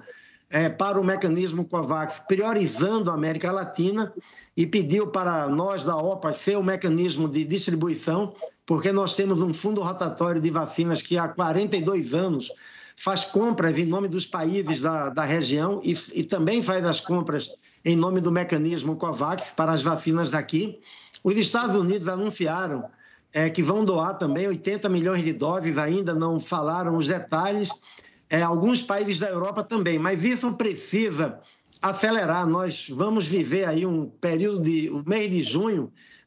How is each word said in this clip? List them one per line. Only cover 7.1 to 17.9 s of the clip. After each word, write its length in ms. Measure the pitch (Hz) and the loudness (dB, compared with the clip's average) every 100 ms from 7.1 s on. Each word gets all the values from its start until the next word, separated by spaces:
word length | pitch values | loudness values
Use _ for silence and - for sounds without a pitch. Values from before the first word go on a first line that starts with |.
| 143 156 | 0 0
de 160 | 143 | 0
distribuição, 880 | 151 185 180 165 170 160 - 175 202 - - - - | 0 -2 0 0 0 0 0 0 -2 -6 -14 -10 -2
porque 260 | 160 196 | 0 2
nós 240 | 196 185 - | 2 2 0
temos 260 | 196 175 | 2 2
um 120 | 175 | 0
fundo 280 | 156 208 208 | 0 -2 -2
rotatório 600 | 175 185 165 - 175 165 | -2 -2 -4 0 0 2
de 80 | 160 | 0
vacinas 520 | 160 151 - 170 160 | 0 -2 -2 0 -2
que 160 | - 175 | 0 0
há 100 | 165 | 0
quarenta 480 | 160 170 165 208 196 | -2 0 0 0 0
e 60 | |
dois 320 | 165 190 123 | 0 0 0
anos 380 | 151 185 143 - - - - - - | 0 0 0 -4 -12 -20 -20 -20 -6
faz 280 | - 185 | -2 -2
compras 540 | - 196 233 - 165 147 | 0 2 2 2 2 2
em 80 | 170 | 0
nome 220 | 185 196 | 0 -2
dos 180 | 180 - | -4 -4
países 560 | 180 160 196 156 143 | -2 0 0 0 0
da, 280 | 147 160 139 | 0 0 -2
da 140 | 131 | -2
região 560 | 143 165 139 147 170 202 | 0 0 2 0 0 0
e, 120 | - 165 - | -2 -2 -4
e 120 | - | -6
também 400 | 156 185 160 233 | -2 2 2 2
faz 200 | 196 190 175 | 2 2 2
as 140 | 156 | 0
compras 520 | - 180 165 147 147 - _ _ | 0 0 0 -4 -6 -14 _ _
em 100 | 170 | 2